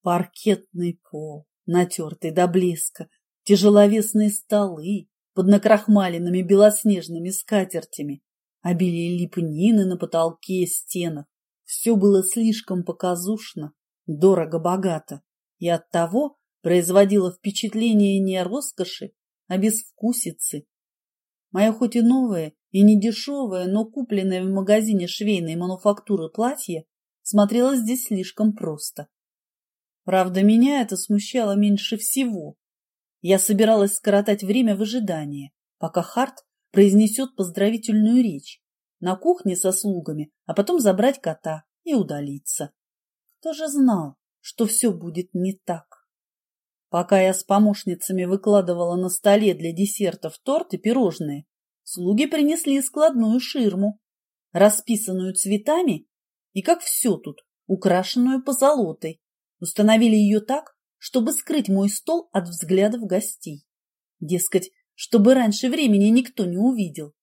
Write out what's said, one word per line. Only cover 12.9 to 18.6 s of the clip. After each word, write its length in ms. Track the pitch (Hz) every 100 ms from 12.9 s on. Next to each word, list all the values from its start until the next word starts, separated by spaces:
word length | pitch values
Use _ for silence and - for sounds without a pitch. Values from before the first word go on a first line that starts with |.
| 180 180 175 180 214 - - 147 _ _ _ -
дорого-богато 1120 | 147 185 180 160 165 170 185 185 156 - 143 _ _ _ _
и 100 | 170
оттого 680 | 165 _ 170 165 214 294 _ _ _
производило 680 | 170 180 175 185 202 208 185
впечатление 880 | 180 202 202 214 220 233 208 202 196
не 220 | 190 185
роскоши, 680 | 180 254